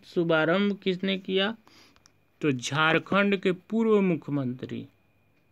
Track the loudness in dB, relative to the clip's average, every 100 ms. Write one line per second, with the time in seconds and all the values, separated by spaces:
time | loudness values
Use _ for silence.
0 | -8 -2 2 2 4 2 0 -2 -4 -4
1 | -2 -4 -2 -2 -2 -4 -14 -20 -20 _
2 | _ _ _ -4 -2 -2 -2 0 2 2
3 | 2 2 2 2 0 -2 -4 -2 2 4
4 | 2 0 -2 -4 -4 -6 -8 -10 -12 _
5 | _ _ _ _ _